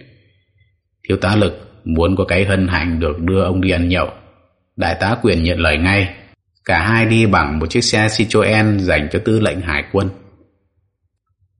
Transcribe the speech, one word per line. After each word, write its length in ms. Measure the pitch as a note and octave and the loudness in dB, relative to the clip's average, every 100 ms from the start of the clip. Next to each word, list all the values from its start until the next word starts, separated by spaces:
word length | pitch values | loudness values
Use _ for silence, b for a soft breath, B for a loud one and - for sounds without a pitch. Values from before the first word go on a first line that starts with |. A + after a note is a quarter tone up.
| - _ _ _ _ _ _ _ _ _ - | -20 _ _ _ _ _ _ _ _ _ -4
Thiếu 100 | G2 | -2
tá 180 | G2+ G#2 | 0 2
Lực 460 | F#2+ - - - - | 0 -4 -18 -12 -4
muốn 300 | E2 E2+ F#2+ | 0 2 0
có 80 | |
cái 220 | F#2 F2 G2 | 0 0 0
hân 220 | F#2+ F#2 | 0 0
hạnh 320 | F#2 E2+ E2 | -2 -2 -2
được 200 | D#2+ D2+ | -2 -2
đưa 240 | E2 F#2+ | -2 0
ông 180 | F2+ F2+ | 0 0
đi 100 | F#2 | 0
ăn 160 | F2 F2 | 0 0
nhậu. 220 | F2+ - - - _ _ _ _ - | 0 -2 -8 -20 _ _ _ _ -6
Đại 200 | F2 D#2+ | -4 -2
tá 180 | F#2+ B2 | -2 0
Quyền 220 | A2+ E2+ | 0 2
nhận 160 | E2 E2 | 0 0
lời 180 | D#2+ D2+ | 0 0
ngay. 380 | F2+ G2+ F#2 - - _ _ _ - | 0 0 -2 -6 -20 _ _ _ -2
Cả 140 | F2+ | 0
hai 260 | G#2+ A2+ A2+ | 2 2 2
đi 200 | A2+ A2+ | 2 4
bằng 340 | F#2 D2 D#2 | 2 0 -2
một 100 | D#2+ | -2
chiếc 120 | A#2+ | -2
xe 260 | - A2 A2 - | 0 0 0 0
Citroen 640 | G#2 G#2+ G2 A2 G#2+ G2+ | 0 2 2 2 2 2
dành 280 | F2+ D#2 D2+ | 0 0 0
cho 80 | F#2+ A2 | -2 0
Tư 140 | A2 | 0
lệnh 220 | G2+ D#2 | 0 -2
Hải 220 | E2+ D2 - | -4 -6 -2
quân. 180 | G2 F#2+ - - _ _ _ _ _ _ _ _ _ _ _ _ | -2 -2 -6 -20 _ _ _ _ _ _ _ _ _ _ _ _